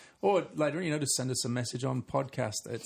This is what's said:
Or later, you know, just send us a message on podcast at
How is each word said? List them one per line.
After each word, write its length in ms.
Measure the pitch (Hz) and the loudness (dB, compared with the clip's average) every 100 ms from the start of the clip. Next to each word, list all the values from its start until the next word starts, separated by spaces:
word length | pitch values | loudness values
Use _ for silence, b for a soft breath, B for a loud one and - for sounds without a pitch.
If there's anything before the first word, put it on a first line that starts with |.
| B B | B B
Or 260 | 196 190 151 - | 4 4 2 0
later, 260 | 151 151 | 0 0
you 80 | 175 | 0
know, 60 | 151 | 0
just 140 | 139 - | 0 0
send 140 | 127 | 0
us 140 | 127 123 | 0 0
a 40 | |
message 340 | 123 120 127 | 0 -2 -2
on 180 | 131 127 | 0 -2
podcast 680 | - 139 131 - 110 104 - | 0 -2 0 -2 -2 -4 -6
at 100 | 117 | -4